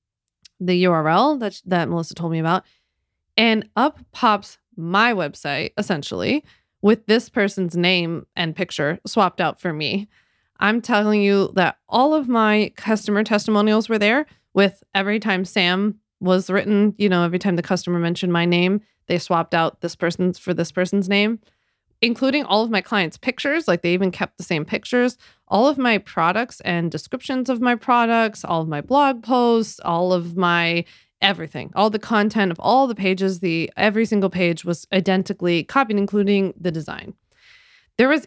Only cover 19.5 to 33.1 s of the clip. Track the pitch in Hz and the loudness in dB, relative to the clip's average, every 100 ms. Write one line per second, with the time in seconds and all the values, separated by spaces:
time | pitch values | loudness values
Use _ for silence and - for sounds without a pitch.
19.5 | 170 160 - 170 - 170 170 180 175 - | 0 0 -2 -10 -4 -4 -2 -4 -4 -6
20.5 | 170 170 - 180 202 185 202 208 226 - | -4 -4 -4 -2 -2 0 0 0 -2 -10
21.5 | _ _ _ _ _ 233 226 262 277 285 | _ _ _ _ _ -2 0 0 0 0
22.5 | 202 226 214 180 214 170 - - 247 285 | 0 2 -2 0 -2 -2 -4 -8 -6 -4
23.5 | 311 320 170 175 180 190 175 - - - | -2 0 -2 0 0 0 -2 -8 -8 -6
24.5 | 165 156 - - 247 247 247 _ _ _ | -4 -4 -6 -2 0 0 -2 _ _ _
25.5 | 196 262 277 247 214 - - 165 190 247 | 2 2 2 0 0 -2 -2 0 0 -4
26.5 | - - 170 170 156 - 254 - 262 247 | -8 -4 -2 -2 -6 -8 -10 -6 -4 -4
27.5 | 240 247 240 - 240 233 233 220 214 - | -2 -2 -2 0 2 2 2 0 -4 -4
28.5 | 165 160 147 147 269 285 254 226 254 240 | -4 -2 -6 0 2 2 0 0 2 4
29.5 | 226 220 - - 170 180 180 170 170 175 | 2 0 -6 -4 0 2 0 -2 0 2
30.5 | 175 170 170 165 - _ _ 151 165 160 | 2 2 0 -4 -12 _ _ -2 -2 -6
31.5 | 135 - - 214 208 - 226 208 214 190 | -10 -6 0 2 0 0 0 2 0 -2
32.5 | 165 - 247 269 214 196 | 0 2 2 2 0 -2